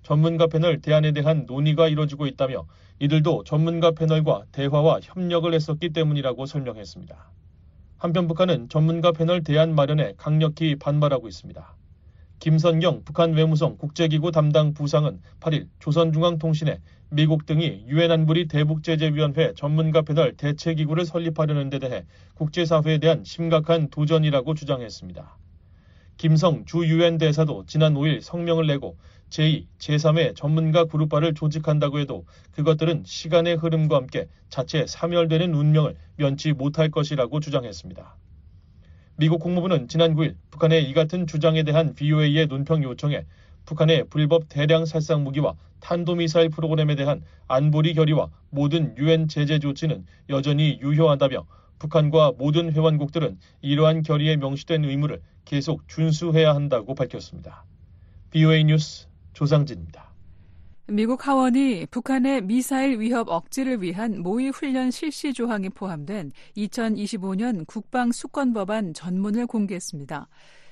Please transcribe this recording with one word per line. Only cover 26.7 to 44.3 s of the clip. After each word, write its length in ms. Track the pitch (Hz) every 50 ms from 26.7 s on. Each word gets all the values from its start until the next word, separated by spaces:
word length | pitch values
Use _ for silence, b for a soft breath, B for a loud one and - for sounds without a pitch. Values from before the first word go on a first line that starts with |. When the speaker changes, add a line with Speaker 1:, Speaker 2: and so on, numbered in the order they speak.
| - 165 170
Speaker 1:
유엔 320 | 160 160 165 170 170 165
대사도 480 | 160 160 156 143 156 160 151 127 98 92
지난 300 | - - 151 156 156 147
오 100 | 139 143
일 160 | 156 143 113
성명을 460 | - - - 175 170 170 165 165 160
내고 300 | 151 143 139 113 95 85 b b b b b b b
제이, 380 | - - 156 156 156 - - - - _
제삼의 560 | - - 151 151 156 160 156 170 147 123 -
전문가 500 | - - 147 156 160 160 156 156 175 170
그룹화를 480 | 156 - 151 156 156 156 147 165 165 151
조직한다고 640 | - 160 151 147 160 156 160 151 147 147 143 139 147
해도 260 | 143 131 120 90 - b b b b b
그것들은 520 | - - 147 160 160 156 160 165 170 151 -
시간의 500 | - - - - 160 175 170 165 170 170
흐름과 400 | 160 165 165 160 160 156 147 156
함께 320 | 139 131 139 - 113 98 b b b b b
자체 360 | - 135 127 - - 156 -
사멸되는 680 | - - - - 170 175 175 170 160 160 160 180 180 160
운명을 400 | 143 147 151 151 156 156 - - b b b b
면치 360 | - 147 139 139 143 - 156 147
못할 380 | 127 135 143 143 165 156 156
것이라고 480 | 151 160 147 - 151 139 123 117 143 151
주장했습니다. 760 | 147 147 139 139 120 110 95 - - 92 - - - - - - _ - - - - - - - - - - b b b b b b b b -
미국 200 | 151 160 175 170
국무부는 480 | 165 175 180 175 165 185 180 147 120
지난 260 | - - 160 165 165 156
구 120 | 151 156
일 100 | - - - - _
북한의 380 | - - 170 160 160 160 147 131
이 40 | 139
같은 320 | 165 156 156 180 185 180
주장에 380 | - - 151 156 165 156 160 156
대한 320 | 147 147 160 165 151 -
비오에이의 520 | - 147 147 156 151 151 147 143 156 160
논평 360 | 151 135 135 143 - 160 156 139
요청에 420 | 131 120 - - 147 139 95 82 b b b b b b b b
북한의 400 | - 160 151 160 151 165 143 - -
불법 380 | - 151 151 147